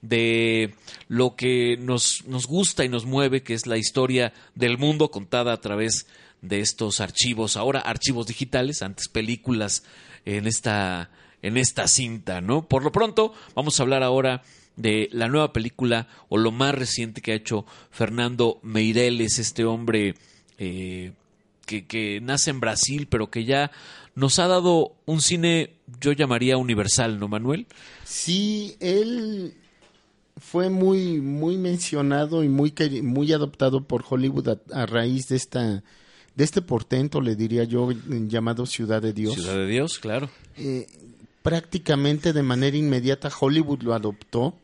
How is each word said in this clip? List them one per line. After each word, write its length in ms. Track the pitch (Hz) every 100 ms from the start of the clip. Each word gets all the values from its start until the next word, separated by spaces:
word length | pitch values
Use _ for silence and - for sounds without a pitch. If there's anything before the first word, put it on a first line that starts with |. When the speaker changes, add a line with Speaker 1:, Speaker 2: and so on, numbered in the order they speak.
Speaker 1:
de 720 | 113 117 117 113 113 113 110 - - - -
lo 280 | 117 127 -
que 400 | 123 123 120 120
nos, 480 | 123 123 - - -
nos 200 | 127 127
gusta 380 | 165 190 -
y 40 | 131
nos 160 | 120
mueve, 380 | 113 131 139 131
que 120 | 127
es 120 | 113 120
la 100 | 113
historia 560 | 107 - 127 127 120 - -
del 240 | - 120 123
mundo 320 | 143 151 151
contada 420 | 101 98 123 120
a 80 | 113
través 460 | 110 101 113 110 - - - _
de 200 | 92 101
estos 400 | 104 - 110 -
archivos, 560 | 98 - 123 113 110 107
ahora 240 | 117 135
archivos 460 | - 113 - 120 110
digitales, 540 | 117 131 131 127 147
antes 260 | 95 98 -
películas 760 | 117 110 117 - 117 104 - - - - -
en 220 | - 104 107
esta, 640 | 110 - 104 95 90 85 - - _
en 140 | 95 113
esta 320 | 127 - 98
cinta, 520 | - 123 113 92 90
¿no? 280 | 90 139 160
Por 160 | 131
lo 80 | 143
pronto, 420 | 202 220 214 220 - -
vamos 240 | - 147 147
a 40 |
hablar 200 | 127 135
ahora 400 | 131 131 131 127 - - _ -
de 320 | 113 107 104
la 160 | 117 117
nueva 260 | 143 151
película 540 | - 113 - 123 117 117 - -
o 100 | 104
lo 140 | 110
más 200 | 117 135
reciente 480 | 135 123 - 117 107
que 120 | -
ha 20 |
hecho 320 | 110 - 110 - - -
Fernando 680 | - 110 113 120 120 117 -
Meireles, 800 | 110 110 110 113 123 120 113 -
este 240 | 110 -
hombre, 500 | 113 113 117 110 101 90 _ _ _ _
eh, 520 | 95 90 92 90 92 - _ _ _ _ -
que, 200 | 104 92
que 340 | 113 107 101
nace 300 | 120 143 -
en 100 | 135
Brasil, 480 | 117 107 - 143 143
pero 180 | 120 107
que 160 | 117
ya 280 | 113 139 143 - - - -
nos 240 | - 135 156
ha 80 | 180
dado 480 | 180 180 170 - - -
un 140 | 156
cine, 500 | 147 175 170 165 156 _ - 120
yo 120 | 143
llamaría 440 | 143 143 120 123 131
universal, 600 | 127 107 101 - 117 107
¿no, 80 | 101
Manuel? 400 | 104 120 156 240 - - -
Speaker 2:
Sí, 720 | - - - 180 208 214 202 -
él 760 | 180 190 220 240 220 208 175 - _ _ _ _ _ _ _ -
fue 340 | - 175 185
muy, 500 | 190 185 190 185 160
muy 360 | 139 143 160 185
mencionado 880 | 180 175 - 147 139 139 151 165
y 40 | 151
muy 220 | 135 147
queri-, 320 | 151 156 135
muy 300 | 135 127 147
adoptado 500 | 156 147 - 135 131
por 220 | 135 120 -
Hollywood 400 | 131 135 139 131
a, 100 | 107 -
a 140 | 139 117
raíz 400 | 117 117 131 131
de 100 | 131
esta, 460 | - 127 117 98 - - - - - -
de 80 |
este 180 | 151 -
portento, 580 | 175 117 - 127 143 147
le 140 | 127
diría 300 | 107 113 117
yo, 260 | 117 120 123 120 -
llamado 560 | 123 107 113 113 117
Ciudad 380 | 123 - 113 110
de 100 | 110
Dios. 220 | 104 107
Speaker 1:
Ciudad 220 | 120 90 98
de 100 | 98
Dios, 320 | 113 156 -
claro. 320 | 110 113 139 - - -
Speaker 2:
Eh, 300 | 147 131 - - 95 - - _
prácticamente 920 | - 165 160 185 - 143 143 151 165
de 100 | 151
manera 320 | 135 123 139 143
inmediata 520 | 151 131 127 135 143 -
Hollywood 420 | 135 156 147 143
lo 120 | 117
adoptó 600 | 113 107 101 - 117 131 -